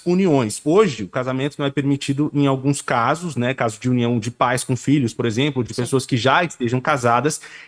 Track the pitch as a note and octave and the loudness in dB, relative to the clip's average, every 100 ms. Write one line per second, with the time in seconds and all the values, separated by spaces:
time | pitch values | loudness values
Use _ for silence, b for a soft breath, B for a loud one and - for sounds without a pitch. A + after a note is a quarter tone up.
0 | - F3+ F#3+ C#3 A2 - D3 F3+ G#3+ A#2 | 0 2 4 4 2 -2 2 4 4 0
1 | F#2+ C3 B2+ C3 C#3+ - C#3+ C#3+ C#3 C#3 | -6 -6 -4 -2 -4 -4 -4 -2 0 0
2 | - C#3 D3 D3 C#3 C3+ C3 C#3 - B2+ | -2 -2 0 2 2 2 0 -2 0 0
3 | A#2+ D#3 F3 A#2+ A#2+ C3+ C#3 - B2+ B2 | 2 0 -4 -4 -2 0 -2 -2 -2 0
4 | A#2 A#2+ A2+ - B2+ B2+ - B2+ - D3 | 0 0 -4 -2 0 0 -2 -4 2 2
5 | A#2+ - A#2 A2 D3 B2+ A2+ - A#2+ C3 | 0 -2 -2 0 -2 -2 -4 -4 -2 -2
6 | - B2 B2 D3+ F3 - A#2+ B2+ D#3 D3 | 0 0 2 2 0 -4 -2 0 0 0
7 | A#2+ A#2+ C#3 - B B | 2 2 2 -4 B B